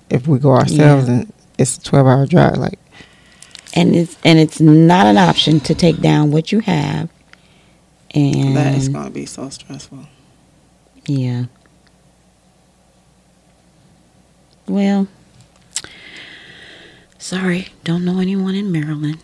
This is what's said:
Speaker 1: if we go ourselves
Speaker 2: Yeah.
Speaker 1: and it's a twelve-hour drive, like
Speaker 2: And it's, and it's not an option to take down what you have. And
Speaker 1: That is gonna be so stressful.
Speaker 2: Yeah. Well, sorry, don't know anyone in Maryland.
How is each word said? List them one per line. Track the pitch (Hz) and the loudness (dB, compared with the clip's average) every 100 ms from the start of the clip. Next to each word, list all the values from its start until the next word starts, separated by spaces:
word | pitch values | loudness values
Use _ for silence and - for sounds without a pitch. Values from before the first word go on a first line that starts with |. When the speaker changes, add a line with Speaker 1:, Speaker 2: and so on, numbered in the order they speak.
| - | -6
Speaker 1:
if | 131 131 | -4 0
we | 135 | 0
go | 139 | 2
ourselves | 127 131 151 147 139 123 | 2 2 4 4 4 2
Speaker 2:
Yeah. | 123 | -2
Speaker 1:
and | - - _ - | -4 -14 _ -4
it's | 131 - | -4 -4
a | |
twelve-hour | - 143 131 131 135 | -2 2 4 2 2
drive, | 160 135 - | 2 2 0
like | - - _ - - _ _ _ - - - - | -6 -8 _ -20 -20 _ _ _ -20 -20 -8 0
Speaker 2:
And | 175 165 | 2 2
it's, | 165 - | -2 -2
and | - 160 | 2 4
it's | 156 - | 4 4
not | 156 156 165 180 202 | 6 6 6 6 4
an | 202 | 4
option | 175 156 - 156 | 2 2 0 0
to | - 165 | 0 0
take | 175 156 | 0 0
down | 156 151 151 | 0 2 2
what | 151 160 | 0 -2
you | 208 | -4
have. | 220 165 147 151 160 _ _ _ _ _ _ _ _ _ _ - | -2 -4 -4 -6 -8 _ _ _ _ _ _ _ _ _ _ -2
And | 143 139 139 135 | 0 0 -2 0
Speaker 1:
That | 135 135 | 0 -2
is | 135 | -4
gonna | 143 135 | -6 -10
be | - - | -12 -14
so | - 131 | -14 -16
stressful. | - - 139 - 135 - _ _ _ _ _ _ _ _ _ - | -16 -18 -20 -20 -20 -20 _ _ _ _ _ _ _ _ _ -8
Speaker 2:
Yeah. | 139 127 123 123 _ _ _ _ _ _ _ _ _ _ _ _ _ _ _ _ _ _ _ _ _ _ _ _ _ _ _ _ _ _ _ - | -6 -4 -6 -8 _ _ _ _ _ _ _ _ _ _ _ _ _ _ _ _ _ _ _ _ _ _ _ _ _ _ _ _ _ _ _ -8
Well, | 196 196 196 196 _ _ _ _ _ _ - - - - - - - - - - - - - _ _ | -4 -2 -2 -4 _ _ _ _ _ _ -16 -16 -20 -20 -20 -20 -20 -20 -20 -20 -20 -20 -20 _ _
sorry, | - 180 185 175 185 - | -12 -6 -4 -6 -8 -12
don't | - 170 180 | -6 -4 -4
know | 185 | -4
anyone | 185 196 190 190 | -2 -2 -4 -4
in | 208 | -4
Maryland. | 160 147 151 151 160 | -4 -4 -6 -8 -8